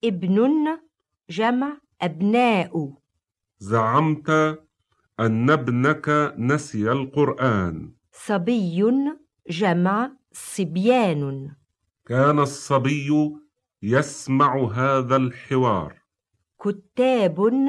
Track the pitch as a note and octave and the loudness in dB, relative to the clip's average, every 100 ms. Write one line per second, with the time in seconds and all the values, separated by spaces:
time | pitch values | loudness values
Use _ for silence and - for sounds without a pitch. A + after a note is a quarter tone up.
0 | A#3 F3+ F#3 G3 B3+ D#4 D4+ E4 _ _ | -4 -2 0 2 2 2 0 -4 _ _
1 | _ _ _ E3 A3 B3 C#4 D4 _ _ | _ _ _ -2 -2 0 -4 -8 _ _
2 | F3+ D#3 G3+ A#3 B3 G#3 F3 E3+ C#3+ - | -6 -2 0 2 2 2 0 -4 -6 -10
3 | _ _ _ _ _ _ G2 A2+ A2 C3 | _ _ _ _ _ _ -2 0 2 2
4 | D#3+ D3+ D3 D#3 D#3 D#3 _ _ _ _ | 2 -2 0 2 2 -2 _ _ _ _
5 | _ - A2+ A2 B2 D#3 B2 B2 C3+ D3+ | _ -2 0 2 2 2 2 0 0 0
6 | D3+ D3+ D3 - A#2+ D3 - A2 G#2 C3+ | 0 0 0 -2 -2 -2 -2 -4 0 -2
7 | C3+ C#3+ C#3+ - B2+ G#2+ F2+ D#2+ D#2 - | -2 0 0 2 0 2 -2 -4 -12 -18
8 | _ - - G3+ F3 A#3+ F#3 E3+ G#3+ C4+ | _ -20 -4 -2 0 -2 -2 0 2 2
9 | C#4 D#4+ _ _ - E3 G3+ F3 F3+ G#3 | -2 -6 _ _ -10 -2 2 2 2 0
10 | B3+ - _ - - - F3+ E3 G#3 B3 | -4 -8 _ -18 -12 -6 -4 -2 2 2
11 | G#3 D3 C#3 C3+ C#3 - _ _ _ _ | 2 0 -4 -6 -12 -18 _ _ _ _
12 | _ B2 C#3 D3 C#3+ - - C#3 B2 D3 | _ 2 4 4 0 -4 -2 0 0 -2
13 | C#3 D3+ D3+ D3+ _ _ _ _ G2+ B2+ | 0 0 0 -4 _ _ _ _ 0 2
14 | D3+ - - C3 C#3+ C3+ B2 A2+ C3+ C3+ | 0 -6 -2 2 2 2 -2 0 0 0
15 | B2+ C3+ B2+ - - C3 B2 G2 D2 - | 2 2 0 -4 -4 0 2 0 -4 -14
16 | _ _ _ _ _ _ G3+ G3+ _ - | _ _ _ _ _ _ -6 -6 _ -2
17 | B3+ B3+ F#3+ D#3 G#3 C4 | 0 2 0 2 0 2